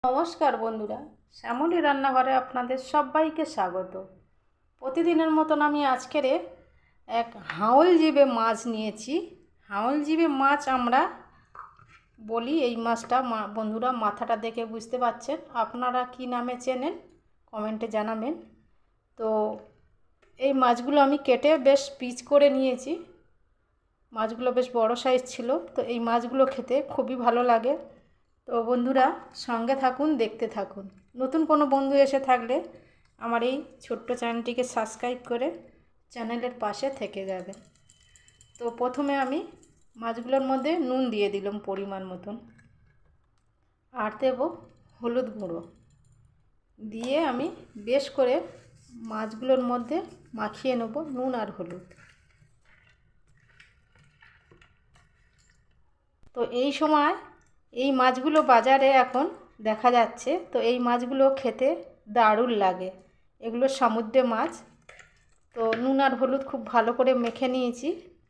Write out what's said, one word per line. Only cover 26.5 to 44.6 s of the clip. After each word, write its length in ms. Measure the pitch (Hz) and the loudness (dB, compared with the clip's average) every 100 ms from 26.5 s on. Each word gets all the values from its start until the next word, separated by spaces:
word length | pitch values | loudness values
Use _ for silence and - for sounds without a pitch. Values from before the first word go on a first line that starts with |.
খেতে 220 | 262 - 262 269 | 0 -2 -2 -2
খুবই 260 | - 226 254 233 | -4 -4 0 2
ভালো 180 | 240 247 | 2 4
লাগে। 300 | 226 240 311 - - _ _ _ _ - | 4 2 -4 -6 -20 _ _ _ _ -4
তো 60 | 240 226 | -4 0
বন্ধুরা 360 | 247 240 269 269 - - - - | 0 2 4 2 0 -12 -16 -6
সঙ্গে 280 | 233 233 269 | -4 -2 0
থাকুন, 340 | 262 254 302 277 | 0 0 -2 0
দেখতে 280 | 220 220 220 | -2 -2 -6
থাকুন। 380 | 214 190 196 196 - _ 240 | -6 -8 -10 -16 -20 _ -6
নতুন 260 | 262 320 311 | -2 0 4
কোনো 180 | 302 285 | 4 4
বন্ধু 220 | 277 269 277 269 | 2 2 4 4
এসে 140 | 269 262 | 2 2
থাকলে 280 | 247 226 277 349 - _ _ _ _ | 0 2 -4 -4 -18 _ _ _ _
আমার 220 | 226 233 | -4 -2
এই 120 | 240 269 - - | 0 -4 -8 -20
ছোট্ট 260 | - 226 - 247 | -10 -10 -6 -6
চ্যানেলটিকে 440 | 233 233 233 240 247 | -4 -4 -6 -4 -4
সাবস্ক্রাইব 460 | - 220 - 247 247 - | -4 -6 -6 -8 -8 -6
করে 180 | 233 269 - - _ _ _ _ | -4 -4 -6 -18 _ _ _ _
চ্যানেলের 420 | 240 226 233 247 247 | -12 -8 -6 -6 -6
পাশে 280 | 208 202 277 269 | -6 -4 -6 -6
থেকে 220 | 208 196 190 | -10 -8 -8
যাবেন। 320 | 185 180 196 _ _ _ _ _ _ _ _ _ _ | -8 -10 -18 _ _ _ _ _ _ _ _ _ _
তো 80 | 240 233 | -8 -2
প্রথমে 340 | 247 254 285 277 | -4 -2 -2 0
আমি 160 | 254 302 415 - _ _ _ 220 | -2 -4 -6 -16 _ _ _ -10
মাছগুলোর 480 | 233 233 233 269 262 | -8 -6 0 0 2
মধ্যে 220 | 262 262 349 | 0 0 0
নুন 220 | 254 254 254 | 0 0 0
দিয়ে 200 | 214 202 | 0 0
দিলাম 260 | 196 196 208 202 | 0 -4 -6 -6
পরিমাণ 340 | 190 196 190 190 | -6 -6 -8 -10
মতন, 240 | 180 196 226 - - _ _ _ _ _ _ _ _ _ _ _ _ _ | -12 -12 -14 -16 -20 _ _ _ _ _ _ _ _ _ _ _ _ _
আর 180 | 254 214 214 | -6 -6 0
দেব 200 | 262 247 320 - | 0 0 -4 -6